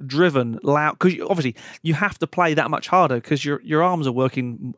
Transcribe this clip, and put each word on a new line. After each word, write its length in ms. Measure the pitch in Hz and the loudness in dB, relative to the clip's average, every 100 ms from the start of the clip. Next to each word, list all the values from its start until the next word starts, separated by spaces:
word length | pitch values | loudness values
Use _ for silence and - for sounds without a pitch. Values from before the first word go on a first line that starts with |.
driven, 540 | 135 135 180 139 117 113 | -4 2 4 4 0 -2
loud, 340 | 147 147 151 - | 0 2 0 2
'cause 160 | 180 | 2
you, 140 | 170 - | 2 -2
obviously 260 | 190 131 113 - - | -2 -2 -6 -14 -8
you 100 | 160 | -2
have 240 | 151 202 - | 0 0 -2
to 80 | 160 | -4
play 300 | - 170 156 | 0 2 2
that 160 | 139 | 0
much 160 | 156 - | -4 0
harder 340 | 185 165 123 | 2 4 0
'cause 240 | - 147 143 | -2 -2 -2
your, 160 | 143 | -6
your 200 | - 156 | -2 0
arms 240 | 175 180 139 | 2 0 -2
are 40 | |
working, 640 | 120 131 135 123 117 127 | 0 0 0 -6 -8 -12